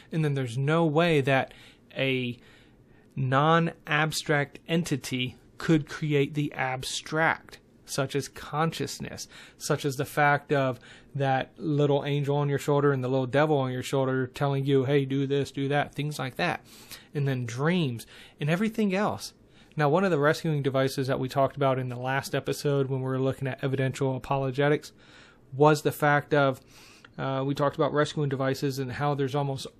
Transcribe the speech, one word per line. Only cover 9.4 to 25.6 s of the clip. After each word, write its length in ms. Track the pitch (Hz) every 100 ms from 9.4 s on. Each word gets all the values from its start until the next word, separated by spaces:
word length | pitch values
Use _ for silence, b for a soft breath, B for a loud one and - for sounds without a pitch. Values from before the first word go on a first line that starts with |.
| B B
such 280 | - 143 147
as 100 | 131
the 100 | -
fact 460 | 151 147 143 -
of 280 | 143 131 123 B B B
that 380 | 139 135 131 - -
little 460 | 160 143 147 143
angel 320 | 143 143 139 143
on 140 | 143
your 80 | 139
shoulder 340 | - 143 143
and 120 | 131
the 40 | 127
little 200 | 135 127
devil 300 | 139 156 143
on 140 | 127
your 120 | 127
shoulder 420 | - 139 131 131 127
telling 400 | - 143 135 135
you, 200 | 135 131
"Hey, 200 | 143 135
do 220 | 135 135
this, 240 | 143 131
do 160 | 139 139
that," 260 | 143 143
things 240 | - 147 147
like 180 | 131 -
that. 280 | 175 - - B B B B
And 140 | 151 139
then 180 | 127 117
dreams 640 | 120 156 180 139 113 - B B B
and 100 | 147
everything 460 | 175 220 226 202 190
else. 380 | 190 98 - - - b b 151
Now, 140 | 147
one 140 | 170
of 80 | 196
the 80 | 151
rescuing 440 | 143 165 165 147
devices 440 | 135 135 135 139 131
that 120 | 135
we 100 | 131
talked 260 | 143 135 143
about 220 | 139 131
in 120 | 127
the 60 | 123
last 380 | 127 135 -
episode 560 | 139 143 139 147 139 131
when 120 | 131
we 40 | 131
were 140 | 131
looking 280 | 135 131 135
at 160 | -
evidential 520 | 139 131 131 - 135 127
apologetics 760 | - 135 135 127 143 151 - - B B B B B
was 300 | 131